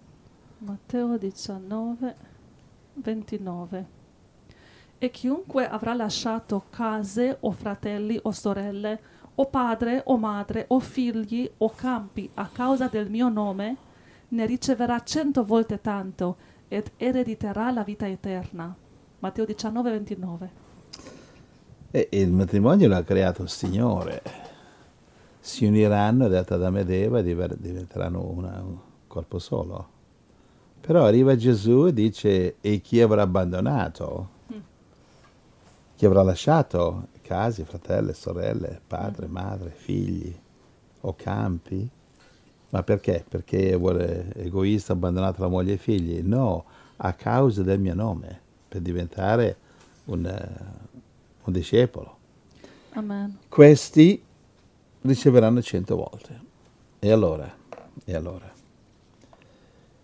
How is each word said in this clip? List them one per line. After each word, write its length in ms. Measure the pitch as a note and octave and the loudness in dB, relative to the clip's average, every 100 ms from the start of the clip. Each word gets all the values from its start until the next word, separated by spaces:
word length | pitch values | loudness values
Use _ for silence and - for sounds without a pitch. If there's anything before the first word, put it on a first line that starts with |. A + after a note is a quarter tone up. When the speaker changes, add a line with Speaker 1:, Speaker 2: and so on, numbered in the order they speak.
| - - - _ - - | -20 -20 -20 _ -20 -18
Speaker 1:
Matteo 580 | G3+ G3+ - A#3+ A#3+ A3+ | -14 -14 -6 -4 -2 -2
diciannove, 960 | G3 - - F#3+ F#3+ A3 A#3 A#3 B3+ - - - - - - - _ C#4+ | -4 -8 -12 -12 -8 -8 -6 -6 -8 -10 -20 -20 -20 -20 -20 -20 _ -10
ventinove. 880 | A3+ A3 G#3 G#3+ F#3+ F3 F3 F#3 F#3+ - - _ _ _ - - - - _ - | -8 -6 -8 -10 -8 -10 -10 -12 -12 -18 -20 _ _ _ -20 -20 -20 -20 _ -6
"E 140 | B3 | -6
chiunque 560 | - B3+ D#4 F#4+ C4+ A#3+ | -4 -4 -4 -2 -2 -2
avrà 260 | G#3+ A3+ | -4 -4
lasciato 720 | A#3+ G#3+ - A#3 A3+ - G3 - | -4 -4 -4 -4 -6 -4 -6 -6
case 680 | - A3 G#3+ G3 G#3+ B3 - | -6 -4 -4 -4 -2 -2 -2
o 100 | G#3+ | -6
fratelli 680 | - G#3 G3+ G#3 G#3 G#3+ A#3 | -6 -8 -8 -8 -6 -4 -4
o 80 | - | -4
sorelle, 680 | F3+ G#3 G3 G3+ G3+ G#3+ A3 - - - - | -4 -4 -4 -6 -6 -6 -8 -12 -20 -10 -4
o 100 | C4+ | -2
padre 560 | C4+ A#3+ A3+ A#3 B3+ - | 0 0 -2 -2 -2 0
o 120 | B3 | 0
madre, 480 | A3 G3+ G3+ G#3+ - | 0 -4 -6 -6 0
o 100 | B3+ | 0
figli 680 | - - A#3+ A3 G#3 A#3 B3+ - | 0 -4 -2 -2 -4 -6 -6 -2
o 100 | A3 | -2
campi 600 | - B3+ A#3 G3+ B3 F#3 - | -2 -6 -6 -6 -10 -10 -10
a 140 | G3 | -10
causa 360 | - B3 C4+ B3+ | -4 0 0 0
del 220 | A3 G3+ | -4 -4
mio 200 | A3 B3 | 0 0
nome, 460 | G#3+ G#3 F#3+ G#3+ C4+ - - - - - | 0 -2 -4 -6 -8 -12 -20 -20 -20 -6
ne 160 | A#3 A3 | -2 -2
riceverà 540 | B3 - A#3+ B3 A#3 | -2 -2 0 0 -2
cento 400 | - D#4 D4 C#4 G#3 | -2 -2 0 0 2
volte 340 | A3+ A3+ G3+ | 2 0 -4
tanto 580 | A3 G3+ F#3+ - F3+ F#3 - - - | -4 -6 -6 -4 -4 -4 -12 -20 -8
ed 240 | G3 G#3+ - | -6 -6 -4
erediterà 720 | B3 B3+ A#3+ A3 G#3 G3+ A#3+ | -2 -2 -2 -4 -6 -4 -2
la 120 | A#3+ | -2
vita 240 | G3+ G#3 G3+ | -4 -6 -6
eterna." 680 | F#3 G3 F#3 - E3+ E3+ F#3 - - _ - | -6 -8 -8 -8 -12 -12 -14 -20 -20 _ -10
Matteo 260 | F#3+ A3+ G#3+ | -8 -4 -6
diciannove, 460 | G#3+ G#3+ A3+ A#3+ | -4 -6 -4 -4
ventinove. 600 | G#3+ G#3 F#3 F3+ F3 F#3 - - - - - - - - - - - - - - | -4 -6 -8 -8 -10 -14 -18 -20 -20 -20 -20 -20 -20 -20 -20 -20 -20 -20 -20 -4
Speaker 2:
E 180 | - - | -2 0
il 200 | G2 F#2 | 2 2
matrimonio 560 | F#2 F2+ G2+ A2+ G3+ E3 | 2 2 2 4 6 6
l'ha 160 | F2+ | 4
creato 400 | E2 F#2+ F#2 F2+ | 2 2 2 -2
il 60 | F2 | -8
Signore. 720 | - G2 F#2+ A#2+ F#2+ E2 - - - - - - - - _ _ _ - - | -6 -4 0 0 0 -4 -10 -12 -18 -20 -20 -20 -20 -20 _ _ _ -20 -20
Si 260 | - - G#2+ | -12 0 4
uniranno, 640 | G#2+ G#2+ G#2 G#2+ B2 A#2 | 4 4 4 4 4 4
detta 280 | F#2 F#2 F2+ | 2 0 0
Adamo 240 | F#2 G2 | 0 0
ed 100 | F2+ | 0
Eva, 300 | F#2 A2 A#2+ | 0 0 0
diver-, 340 | F2 E2+ F2+ - | 0 -2 -4 -6
diventeranno 640 | F2+ F2+ F2+ F#2 F2 F2+ | -10 -10 -10 -8 -6 -6
una, 400 | F#2 F2 F2+ F#2 | -6 -8 -10 -10
un 160 | F#2 E2+ - _ - | -12 -14 -18 _ -14
corpo 320 | - - F2+ | -12 -10 -10
solo. 560 | - - E2+ F#2 - _ _ _ _ _ _ _ _ _ | -6 -6 -6 -10 -16 _ _ _ _ _ _ _ _ _
Però 240 | - E3 A2 | 2 6 8
arriva 300 | A#2 C3+ B2 | 8 6 6
Gesù 500 | B2 G#2+ G#2+ B2+ F3+ | 4 4 4 6 6
e 60 | |
dice, 640 | A#2+ A2 - G#2 F#2+ F2+ - | 4 0 2 2 4 2 -2
"E 200 | G#2 G#2 | -2 -2
chi 200 | - A#2 | 2 4
avrà 200 | A2+ G#2 | 6 6
abbandonato? 1040 | G2 F#2+ F2+ F#2 A#2 C#3 D#2+ - D#2 - F#2+ - - | 4 2 0 -2 -2 -2 -4 -6 -10 -10 -12 -16 -16
Speaker 1:
Mm. 40 | G#3+ - _ _ _ _ _ - _ _ _ - _ _ - | -16 -16 _ _ _ _ _ -20 _ _ _ -20 _ _ 4
Speaker 2:
Chi 100 | G#2 | 6
avrà 160 | F#2+ | 8
lasciato 840 | F#2+ F2 C#3+ D#3+ - F2 E2+ F#2 F#2 - | 6 4 4 4 4 2 0 -2 -10 -14
case, 420 | - F#2 A2+ G#2 | -6 -2 -2 -4
fratelli, 500 | D#2 E2+ - G2 G#2 | -10 -10 -4 -2 -2
sorelle, 640 | F2+ - F2 G2+ A2 - F2+ - | -4 -8 -4 -4 -4 -6 -10 -10
padre, 420 | F2 G2 - E2 | -8 -8 -8 -10
Speaker 1:
Mm. 40 | |
Speaker 2:
madre, 380 | F2+ G2 G2 E2+ | -8 -8 -8 -10
figli 680 | - - F#2+ F#2+ E2+ F2 F2 _ _ _ _ _ _ | -12 -6 -4 -4 -6 -8 -14 _ _ _ _ _ _
o 140 | - - | -10 -8
campi?" 720 | - G#2 G#2 F2 - G2 A#2+ - _ _ _ _ _ _ - | -6 -4 -4 -4 -6 -6 -6 -10 _ _ _ _ _ _ -6
Ma 140 | F#2+ | -4
perché? 400 | - G2+ - F2 - | 0 0 0 -4 -4
Perché 480 | F2+ - F#2+ F#2+ F2+ | -10 -2 0 2 2
vuole, 560 | F#2 F2+ F2 F2 F2+ - | 2 0 0 -4 -8 -8
egoista, 580 | F2+ F#2+ G2 G#2 - | -6 -2 0 0 -2
abbandonato 480 | F2+ F2+ F#2 F#2+ F2+ | -2 0 0 -2 -2
la 60 | F#2 | -2
moglie 240 | F#2 F#2 | 0 0
e 40 | G2 | -2
i 40 | |
figli? 420 | - G2+ E2+ E2+ | -2 -2 -2 -4
No, 440 | F2+ B2 A#2+ E2+ - - - - | -2 0 0 -2 -6 -20 -20 -6
a 160 | F#2 | -4
causa 500 | - A2 A#2+ C3+ G2+ | -2 0 2 2 2
del 160 | F#2+ F#2+ | 2 2
mio 160 | F#2+ E2+ | 0 -2
nome, 460 | A2 E2 E2+ F2+ _ _ - | -4 -6 -10 -16 _ _ -14
per 140 | F#2 | -8
diventare 760 | F2 F2 F2 - G2 A#2 G#2+ - _ _ - _ - | -6 -4 -6 -2 0 2 2 -2 _ _ -20 _ -8
un, 200 | F2 F2+ | -6 -6
eh, 600 | G2 - F2 F#2 - - - - _ _ _ - | -8 -10 -14 -16 -18 -20 -20 -20 _ _ _ -4
un 80 | |
discepolo. 640 | F2+ - A#2 B2 - - - _ _ _ - - - - | -4 2 4 4 0 -16 -20 _ _ _ -20 -20 -20 -14
Speaker 1:
Amen. 460 | A3 G#3 G3+ G3+ G3 - | -10 -6 -6 -8 -10 0
Speaker 2:
Questi 760 | - D3 C#3+ - D#3 E3 G3+ - _ _ _ _ _ _ _ | 10 10 10 6 8 8 8 -4 _ _ _ _ _ _ _
riceveranno 600 | C3 C3 D3 B2 A2 B2 | 0 4 6 8 8 4
cento 340 | - F#2+ F#2+ F2+ | 0 -4 -2 -4
volte. 440 | - - - A#2 - _ _ _ _ - | -6 -12 -18 -20 -20 _ _ _ _ -2
E 120 | G#2 | 4
allora? 380 | A2 F2+ D#2 C#2 - - - - - | 4 4 0 -8 -16 -20 -20 -20 -18
E 100 | - E2 | -8 -8
allora? 360 | E2+ F2+ E2+ - _ _ _ _ _ _ _ - _ _ _ _ _ _ | -8 -12 -16 -20 _ _ _ _ _ _ _ -20 _ _ _ _ _ _